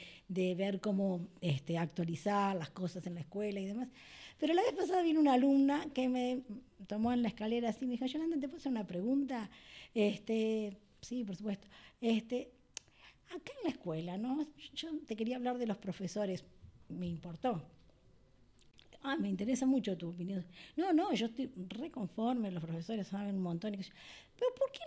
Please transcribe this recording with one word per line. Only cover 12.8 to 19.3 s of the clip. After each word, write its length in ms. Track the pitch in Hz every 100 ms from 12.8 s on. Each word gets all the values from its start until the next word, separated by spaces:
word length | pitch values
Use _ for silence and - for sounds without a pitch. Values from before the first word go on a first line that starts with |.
| - - - - -
acá 220 | 381 - 571
en 40 |
la 60 | 370
escuela, 480 | - 180 160 170 185
¿no? 280 | 233 277 302 - -
Yo 160 | - 330 302 -
te 80 | 220
quería 200 | 226 247
hablar 220 | 247 247
de 100 | 233
los 100 | 202
profesores, 680 | 196 175 185 208 202 180 - - - - -
me 200 | 170 175
importó. 540 | 165 175 165 254 185 - - - - - - - - - - - - - -
Ah, 140 | 277 277
me 140 |
interesa 360 | 202